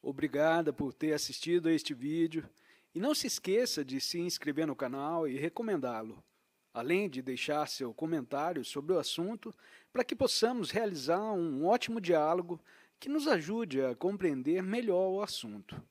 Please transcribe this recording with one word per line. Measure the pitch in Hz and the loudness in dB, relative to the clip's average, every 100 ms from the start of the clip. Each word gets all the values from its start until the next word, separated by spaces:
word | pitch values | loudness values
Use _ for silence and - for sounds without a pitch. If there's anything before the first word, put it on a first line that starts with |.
| - | -6
Obrigada | 135 147 139 160 165 156 | -2 0 4 4 4 2
por | 127 139 | 0 -4
ter | - 156 | -2 0
assistido | 147 - - 165 175 165 | 0 -2 -6 2 2 4
a | |
este | 156 - | 2 0
vídeo | 127 139 165 165 160 - _ _ _ _ | -6 -2 2 2 0 -8 _ _ _ _
e | 165 | -2
não | 247 | 0
se | 294 247 | 0 -2
esqueça | - 185 208 247 - | -4 2 2 2 -2
de | 135 135 | -2 -4
se | - 175 | -2 -2
inscrever | 175 - 147 143 | -2 -2 -2 0
no | 160 | -2
canal | 131 127 139 147 165 156 | -2 -4 -2 -2 0 0
e | 135 | -2
recomendá-lo, | 160 - 226 180 127 113 110 110 _ _ _ _ _ | -4 -4 -2 0 0 -4 -8 -12 _ _ _ _ _
além | 120 123 180 202 | -6 0 0 0
de | 131 | -4
deixar | 127 127 - 147 147 | -6 -4 -2 0 -2
seu | - 127 | -4 -6
comentário | 110 160 160 123 139 160 160 | -4 -2 -2 -2 -2 -2 -2
sobre | 117 143 151 | -4 -6 0
o | 180 | 2
assunto | - - 180 226 226 - - - _ | 2 -2 -4 -4 -10 -16 -20 -20 _
para | 247 | -2
que | 240 | -2
possamos | - 254 - 226 247 170 | 2 2 4 2 2 -2
realizar | 208 220 165 131 175 214 | 0 0 -2 0 2 2
um | 196 170 135 | -2 -2 0
ótimo | 170 240 - 226 | 4 4 2 -4
diálogo | 175 165 151 180 175 170 _ - - _ | 2 4 4 2 -2 -10 _ -20 -20 _
que | - | -4
nos | 302 294 | 0 2
ajude | 202 156 226 214 135 | 2 2 -2 0 0
a | 131 | 0
compreender | 120 180 202 180 135 131 180 | 2 0 2 0 2 2 0
melhor | 185 226 233 180 190 | 0 -2 2 2 2
o | 190 | 0
assunto. | 208 - - 208 - - - | -4 -6 -8 -12 -12 -14 -14